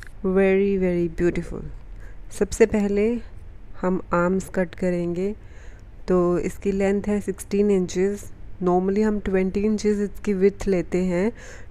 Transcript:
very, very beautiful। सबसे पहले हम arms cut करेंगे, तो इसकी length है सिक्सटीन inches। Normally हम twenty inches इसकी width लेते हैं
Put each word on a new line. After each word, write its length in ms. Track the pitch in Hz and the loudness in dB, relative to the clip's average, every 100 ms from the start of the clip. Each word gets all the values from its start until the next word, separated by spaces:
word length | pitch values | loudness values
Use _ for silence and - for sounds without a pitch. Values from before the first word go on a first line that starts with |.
| - - 190 | -14 -6 0
very, 460 | 185 196 190 202 196 185 | 4 4 4 2 2 2
very 200 | 175 175 156 | 2 0 2
beautiful। 400 | 175 - 165 - - - - - - - - - | 2 0 -4 -8 -10 -12 -14 -14 -14 -14 -12 -4
सबसे 260 | 196 - 220 | -2 4 4
पहले 400 | 220 202 202 214 240 - - - - - - | 4 2 2 2 0 -6 -14 -16 -16 -14 -4
हम 200 | 185 180 - | -2 -2 0
arms 360 | 175 175 190 - - | 2 2 2 0 -2
cut 200 | 175 - | -2 -2
करेंगे, 600 | 185 175 175 175 196 214 - - - - - - - | 0 0 -2 -2 -4 -6 -12 -16 -16 -16 -18 -10 2
तो 320 | 185 175 175 | 4 4 2
इसकी 320 | 190 - 202 | 0 -4 -2
length 320 | 196 196 202 202 | 0 2 2 0
है 120 | 208 | 0
सिक्सटीन 500 | 202 190 - 202 208 | -2 -6 -2 2 4
inches। 600 | 196 175 180 190 202 - - - - | 2 2 0 0 -2 -8 -12 -12 -2
Normally 400 | 180 180 185 202 | 2 4 4 2
हम 160 | 214 208 | 2 0
twenty 420 | 202 190 190 202 | 0 0 2 2
inches 380 | 214 208 208 208 | 0 2 2 0
इसकी 340 | 202 - - | -2 -2 -2
width 340 | 190 196 196 202 | 4 4 4 2
लेते 360 | 185 165 180 | 0 2 0
हैं 280 | 185 175 208 - - - - | 2 2 0 -2 -10 -14 -10